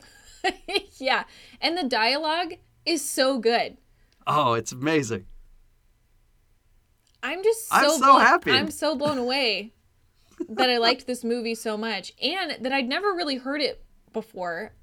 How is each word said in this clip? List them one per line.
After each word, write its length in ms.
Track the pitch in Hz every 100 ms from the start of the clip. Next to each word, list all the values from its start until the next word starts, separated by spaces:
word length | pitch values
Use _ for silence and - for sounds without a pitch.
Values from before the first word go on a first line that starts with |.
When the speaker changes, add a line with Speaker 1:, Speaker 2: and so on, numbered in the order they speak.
| - - - -
Speaker 1:
<laughs> 80 | 381 359 - 392 392 -
Yeah. 260 | 262 233 - - - -
And 160 | 277 339
the 60 |
dialogue 680 | 262 233 226 277 311 320 349 359 _ _ -
is 200 | 320 -
so 300 | - 262 269
good. 400 | 226 233 151 - _ _ _ _ -
Speaker 2:
Oh, 260 | 147 131
it's 180 | 117 113
amazing. 540 | 127 143 160 120 104 - - - - _ _ _ _ _ _ _ _ _ _ _ _ _ _ _ _
Speaker 1:
I'm 200 | 247 339
just 260 | 415 453 -
so 60 | -
Speaker 2:
I'm 140 | 285
so 80 | 320
Speaker 1:
blown, 220 | 269 262
Speaker 2:
happy. 300 | 233 330 160
Speaker 1:
I'm 180 | 262 302
so 240 | - 302
blown 240 | 277 294 269
away 540 | 240 269 240 190 214 _ _ _ _
Speaker 2:
<laughs> 360 | _ _ - -
Speaker 1:
that 200 | 220 254
I 80 | 240
liked 280 | 233 254 -
this 180 | 247
movie 300 | 226 240 226
so 220 | 226 226 214
much 360 | 226 202 185 -
and 400 | 269 381 339 -
that 80 | 254
I'd 160 | 269 240
never 240 | 302 403
really 220 | 349 302 262
heard 240 | 247 294
it 200 | 247 - - _ _
before. 600 | 226 214 - 175 170 214 -